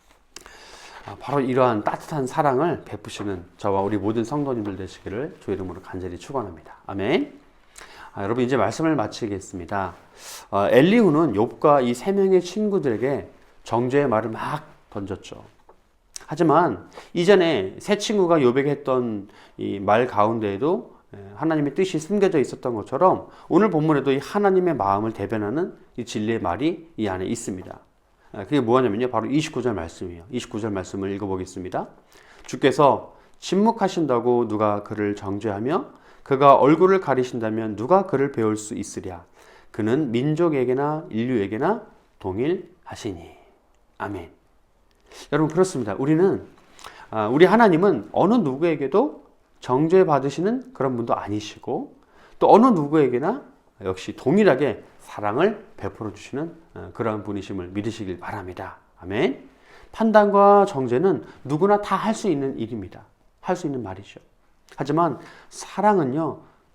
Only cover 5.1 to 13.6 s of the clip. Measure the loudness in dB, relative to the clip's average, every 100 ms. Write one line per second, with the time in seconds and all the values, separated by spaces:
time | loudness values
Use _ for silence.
5.1 | -8 -8 -10 -6 -6 -6 -12 -12 -10 -10
6.1 | -10 -8 -8 -8 -12 -20 -20 -10 -6 0
7.1 | 0 -2 -10 _ _ _ -20 -20 -20 -16
8.1 | -8 -4 -2 0 2 0 0 -2 -2 -4
9.1 | -6 -8 -8 -10 -12 -8 -6 -6 -10 -20
10.1 | -20 -20 -18 -4 0 4 6 6 6 6
11.1 | 4 2 2 0 2 4 4 4 -2 -2
12.1 | 2 4 2 2 -4 -2 -2 -2 -2 -2
13.1 | -2 -6 -16 -20 _